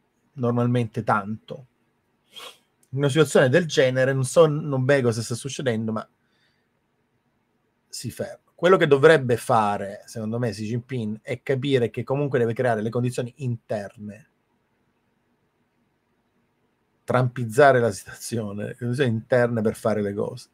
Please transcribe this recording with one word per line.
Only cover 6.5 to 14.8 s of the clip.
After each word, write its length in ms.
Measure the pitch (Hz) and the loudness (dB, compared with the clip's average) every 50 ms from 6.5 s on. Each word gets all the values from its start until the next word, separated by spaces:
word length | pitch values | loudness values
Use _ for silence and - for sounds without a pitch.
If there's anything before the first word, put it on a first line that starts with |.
| _ _ _ _ _ _ _ _ _ _ _ _ _ _ _ _ _ _ _ _ _ _ _ _ _ _ _ | _ _ _ _ _ _ _ _ _ _ _ _ _ _ _ _ _ _ _ _ _ _ _ _ _ _ _
si 240 | _ - - - 113 | _ -16 -12 -12 -10
ferma. 340 | - - 107 - - - _ _ _ | -10 -10 -10 -12 -12 -16 _ _ _
Quello 220 | - 175 185 190 175 | 0 2 4 4 4
che 80 | 170 | 6
dovrebbe 500 | 147 143 135 139 160 165 147 131 120 123 | 4 6 8 8 8 8 6 4 0 -2
fare, 640 | - - - 127 113 107 104 101 98 101 98 104 - - | -2 0 0 2 2 2 0 -2 -4 -6 -10 -12 -14 -18
secondo 320 | - - 117 107 107 113 120 | -16 -12 -10 -8 -6 -4 -4
me, 120 | 123 113 | -4 -4
Xi 140 | 98 107 110 | -4 -6 -6
Jinping 540 | 104 120 123 123 - 131 123 110 107 107 107 | -6 -6 -6 -8 -8 -8 -6 -6 -6 -8 -10
è 220 | - - 131 - | -10 -10 -10 -6
capire 480 | _ - 135 131 127 143 135 123 117 110 | _ -4 -4 -2 0 0 0 0 0 -2
che 140 | - 123 113 | -4 -6 -6
comunque 340 | - 135 143 147 139 131 127 | -4 -4 -2 -2 -2 0 0
deve 160 | 117 113 113 | 0 0 0
creare 260 | 127 123 123 113 107 | -2 0 0 0 -2
le 80 | 104 117 | -2 -4
condizioni 420 | 113 123 120 123 123 - 123 120 - - | -4 -2 -4 -2 -4 -6 -8 -8 -10 -8
interne, 920 | 139 123 117 113 _ - 117 104 101 - - - 104 104 101 110 - _ _ _ _ _ _ _ _ _ _ _ | -6 -6 -6 -6 _ -8 -8 -8 -8 -10 -14 -16 -16 -16 -16 -18 -20 _ _ _ _ _ _ _ _ _ _ _